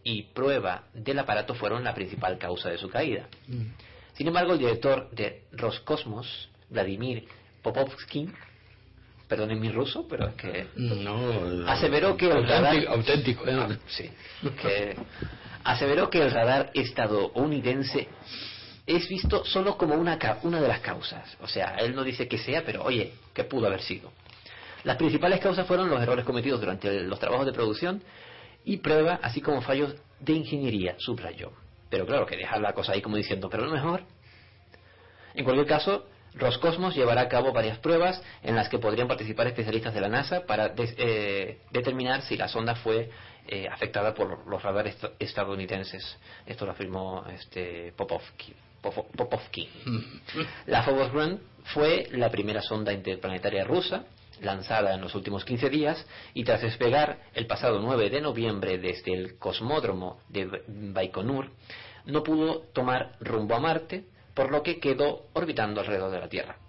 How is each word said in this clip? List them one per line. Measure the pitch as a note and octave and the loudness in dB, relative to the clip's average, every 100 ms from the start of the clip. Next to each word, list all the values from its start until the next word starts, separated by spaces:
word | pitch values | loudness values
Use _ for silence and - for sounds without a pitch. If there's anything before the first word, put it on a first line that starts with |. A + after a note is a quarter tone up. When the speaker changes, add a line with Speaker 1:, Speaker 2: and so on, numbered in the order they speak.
Speaker 1:
y | A#2+ G#2+ | -4 -6
prueba | - - C3+ C3+ F#2+ F2 - | -6 0 2 2 0 -4 -8
del | A#2+ A2+ C#3 | -10 -2 -2
aparato | C3 G#2 G#2 | 0 -2 -2
fueron | A#2 G#2 A2+ | -4 -2 -2
la | B2 | -2
principal | G2+ F#2 F#2 F#2 F#2 | -4 -6 -4 -4 -4
causa | F2 F2+ F#2 | -4 -4 -4
de | E2+ | -6
su | F#2+ | -4
caída. | A#2+ D3+ G#2+ - - - | -2 -2 -2 -6 -18 -10
Speaker 2:
Mm. | B2 A2 - - - - | -6 -6 -10 -20 -20 -20
Speaker 1:
Sin | - D3+ | -4 0
embargo, | E3+ F3 | 2 4
el | E3+ | 4
director | B2 A2+ C#3 C3 B2+ | 4 4 4 2 0
de | A2+ G#2 - - | -6 -6 -6 -18
Roscosmos, | A#2 A#2 - - D3+ A#2 G#2+ A#2 - - - - | -4 -4 -4 -4 -4 -2 -8 -8 -12 -14 -20 -6
Vladimir | A2+ F#2+ G2 B2+ A#2 - - - - | -2 -2 -2 -4 -4 -8 -20 -20 -4
Popovsky, | A#2 A2+ C3+ - - D3 D#3+ - - - - - - - - - - | -2 0 -2 -2 -8 -6 -6 -10 -20 -20 -20 -20 -20 -20 -20 -20 -4
perdonen | G#2+ G#2+ A2 | -2 0 0
mi | A2 | 0
ruso, | A2 C#3 - E4+ | 0 -2 -4 -6
pero | - A2 | -4 -4
es | - | -4
que | F#2+ F#2 F#2 - | -6 -6 -8 -4
Speaker 3:
No, | A#2+ G#2 G2+ G#2+ B2 A2 F2 F2 F2 | -2 -2 -2 -2 0 0 0 -2 0
Speaker 1:
aseveró | C#3 D#3+ D3 F#3+ F#3 | 2 4 4 4 4
que | F3+ | 4
el | D3 | 4
Speaker 3:
auténtico, | A#2 - | 6 6
Speaker 1:
radar | C#3+ D#3 - | 6 4 4
Speaker 3:
auténtico, | A#2 A2 C#3+ B2+ - - | 0 4 2 2 0 0
¿eh? | C3 | 0
Speaker 1:
Ah, | G#2+ G#2 - | 0 -4 -8
sí, | - - - - - C#3+ A#2 | -10 -10 -14 -18 -6 -6 -2
que | G#2 G2 G2+ F#2+ - - - - - - C3 | 0 0 0 -4 -10 -10 -10 -10 -16 -6 -2
aseveró | B2 C#3 D3 G3 | 2 4 4 4
que | F3+ | 4
el | C#3 | 4
radar | B2 A2+ C3+ - | 6 6 4 2
estadounidense | C#3+ A#2+ - A2 G#2+ F2+ A#2 D3 D3 B2 C3+ C3+ C#3+ - - - - - - - - - | -2 -2 0 2 2 2 2 2 2 0 0 0 -2 -4 -12 -14 -12 -12 -14 -18 -14 0
es | E3+ - | 0 2
visto | F#3+ - G#3 - | -2 2 2 2
solo | F#3+ G3 G3 | 2 2 2
como | E3 | 4
una | D3+ E3+ D#3 | 4 2 2
ca-, | A2 - | 0 0
una | E3 E3+ | 0 4
de | C3+ | 4
las | G#2+ | 2
causas. | - - - E2 - - | -2 -6 -6 -8 -14 -12
O | F#2+ | -6
sea, | G2+ F#2 F#2+ | -2 0 0
él | A#2 | 0
no | C3 | 0
dice | C3 B2 B2 | -2 -2 -2
que | A2+ | -2
sea, | - D3+ C#3+ | 0 -2 -2
pero | G#2 | -2
oye, | - A#2+ G2+ - - - | 0 2 0 -8 -10 -6
que | |
pudo | - C3 G#2+ | -2 2 2
haber | F#2+ | 2
sido. | - F#2+ - - - - - - - - | -4 -8 -10 -20 -20 -20 -20 -18 -18 -6
Las | - - | -2 2
principales | D#3+ D3 F3 F#3 | 4 6 4 4
causas | G3 F#3 F3+ | 4 2 4
fueron | F3+ F#3 | 4 4
los | C3 | 4
errores | A#2+ B2 B2 | 4 2 2
cometidos | B2 B2 B2 | 0 2 0
durante | G2+ F#2+ G2+ | 0 -2 0
el, | G2 F2+ | 0 0
los | G2 | -2
trabajos | - B2+ C3+ | 0 2 2
de | |
producción | B2 A2 G#2+ F3 G3 - - - - - - - | 2 0 2 -2 -2 -8 -20 -20 -20 -20 -12 -4
y | G3+ | -2
prueba, | D3 D#3 D#3+ F3+ | 4 6 6 2
así | A#2+ C3 | -2 -2
como | C#3+ C#3 | 0 0
fallos | A#2+ C3+ C#3+ - - - | 2 2 2 -2 -16 -6
de | C#3+ | 2
ingeniería, | D#3+ C3+ D3 C3 G#2+ F2+ - | 2 2 0 0 0 -2 -2
subrayó. | - A#2 E2+ E2+ F#2 - - - - | -6 -4 -6 -10 -14 -14 -20 -20 -4
Pero | F#2+ F2+ | -2 2
claro, | C#3 G2 | 0 0
que | F2 | -4
deja | F#2 A2 | -4 0
la | G#2 | 0
cosa | G2+ G2+ | -2 0
ahí | G2 | -2
como | A2 G#2 | 0 -2
diciendo, | G2+ G2 F#2+ | -2 -4 -2
pero | A2 | -2
a | C3+ | -2
lo | |
mejor. | D#3 D#3 F#3 - - - - - - - - - - - - - - | -2 -2 -2 -6 -20 -20 -20 -20 -20 -20 -20 -20 -20 -20 -20 -12 -4
En | |
cualquier | B2+ C3 D3 | 2 4 6
caso, | D3+ G3 G3+ - - - | 4 2 0 -4 -20 -20
Roscosmos | - B2+ A#2+ E3 E3 F#3 D3 | -2 0 2 2 2 0 4
llevará | A#2+ A#2+ | 4 6
a | B2 | 4
cabo | B2 C3 | 4 4
varias | A#2+ A2 A2 | 2 0 0
pruebas | D3 E3 F3 F3+ - - | 4 4 4 0 -10 -10
en | - A2+ | 0 2
las | A#2 | 2
que | A#2+ | 2
podrían | A2 A2 B2 | 2 2 0
participar | B2 A2 G#2+ A#2+ | 0 -2 0 0
especialistas | B2 A2 A2 A2+ | 0 0 0 0
de | A2 | -2
la | G2 | 0
nasa | A#2+ C#3 F3+ - | 0 0 -2 0
para | G#2+ G#2 | 2 2
des-, | G2+ A#2 A#2 | 0 -4 0
eh, | A#2+ A2 G#2 G2 F#2 - - | 2 2 2 0 -2 -8 -4
determinar | B2 B2+ B2+ B2+ C3+ | -2 0 0 0 -2
si | - - | -2 -4
la | G#2 | -2
sonda | A#2 A2+ A#2 | -2 -2 0
fue, | A2+ A2+ A#2 - - - - | 2 2 0 -10 -20 -20 -10
eh, | G2+ F#2+ | -6 -6
afectada | - G#2+ G#2 G#2 | -4 -2 0 0
por | G#2+ F#2+ D#2+ - | 0 -2 -2 -6
los | G2 | -4
radares | G2+ G2 G#2 - | 0 0 -2 -4
est-, | - - | -10 -6
estadounidenses. | A2 - G2 G2 F#2+ G2 F#2+ F#2+ - - - - - | -6 -4 -4 -4 -4 -4 -6 -10 -14 -16 -20 -20 -14
Esto | G#2+ G2+ | -8 -6
lo | |
afirmó, | - F#2+ F#2+ F#2+ F#2 - | -6 -6 -6 -6 -8 -10
este, | F#2 - F2+ F2+ E2+ E2+ - | -14 -12 -8 -8 -8 -12 -8
Popovsky, | G2 E2+ - - - - - - | -4 -4 -6 -18 -20 -20 -20 -8
Popo-, | G2+ G#2+ - | -6 -6 -8
Popovsky. | - B2 A2+ - - E2 - C3 | -6 -2 -2 -6 -10 -10 -10 -6
Speaker 3:
Mm. | A2+ - - - D3+ D#3 - - | -6 -6 -16 -10 -8 -8 -8 0
Speaker 1:
La | A#2+ | 2
Phobos | A#2 C3+ B2+ | 4 2 2
One | C#3 D#3 G3 - - - | 2 0 -2 -10 -20 -4
fue | D3+ D3+ F3+ - | 2 4 4 0
la | B2+ A#2 | 0 2
primera | G#2+ G#2 G#2+ | 2 -2 -2
sonda | - G#2+ G#2 | -2 -2 -2
interplanetaria | G2 G2 F#2 F#2+ F#2 A#2+ G2 G2 | -2 -4 -4 -4 -2 0 0 2
rusa | E3+ E3+ F#3+ - - - - | 2 0 -4 -8 -20 -20 -8
lanzada | G2+ F#2+ F#2+ A2 G2+ | -6 -4 -2 2 2
en | F#2+ | 0
los | F#2 G#2 | -4 -6
últimos | G2 G2 | -4 -6
quince | F#2+ B2 C3+ | -4 0 2
días | D3+ D3 E3 - - - | 2 0 0 -8 -18 -10
y | - A#2+ | -4 2
tras | A2 | 2
despegar | A2+ - A#2+ C#3 D3+ - - | 2 2 4 4 4 -2 -8
el | - A#2 | -6 -2
pasado | G#2 B2+ G#2 | 0 2 2
nueve | A2+ B2+ G2+ | 2 2 2
de | C#3 | 2
noviembre | D3+ A#2 A2+ G2+ F#2+ F#2 | -2 0 0 0 -2 0
desde | F#2 F2+ - | -2 -4 -2
el | F#2 F#2 - | -2 -4 -6
cosmódromo | G2 F#2 A#2 D3+ A#2+ F#2+ F#2 - - | -4 -4 0 0 0 -2 -6 -10 -8
de | G2+ F#2 | -6 -4
Ba-, | G2 - | -6 -10
Baikonur, | G#2 G#2 F#2+ F#2 F#2+ G#2+ C3+ C3+ - - - - - - | -10 -4 -2 -2 -2 -2 -2 -4 -14 -20 -18 -18 -16 -2
no | D3+ | -2
pudo | D3+ D#3 D#3+ D#3+ - | 2 2 2 0 -4
tomar | - B2+ B2+ - - | -2 0 0 -2 -8
rumbo | A2 A2+ G#2+ A2+ | -2 -2 2 2
a | |
Marte, | D#3+ D#3+ - F#3 - - - | 4 0 -2 -10 -10 -20 -6
por | - C3 | 0 2
lo | D3 | 2
que | D3+ E3 | 0 0
quedó | C#3+ C3 D3 - - | 2 4 2 0 -6
orbitando | - E3+ A#2+ G#2+ G#2 | -4 -2 0 0 0
alrededor | G2+ G2 F#2+ | 0 0 0
de | F2+ | -4
la | - | -4
Tierra. | F2+ - - | -6 -6 -12